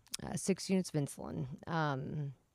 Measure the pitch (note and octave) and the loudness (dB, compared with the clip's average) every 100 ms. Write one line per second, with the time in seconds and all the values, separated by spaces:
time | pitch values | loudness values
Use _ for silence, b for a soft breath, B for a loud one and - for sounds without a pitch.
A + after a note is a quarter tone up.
0 | - - - - - F3+ - F#3+ F3 D3+ | -12 -8 -4 0 2 2 4 2 4 2
1 | C#3 - - D#3+ C3 - - E3 D3+ C3+ | 0 -2 -6 -4 -4 -6 -2 2 2 2
2 | - D3+ C#3 - _ | -2 -2 -4 -6 _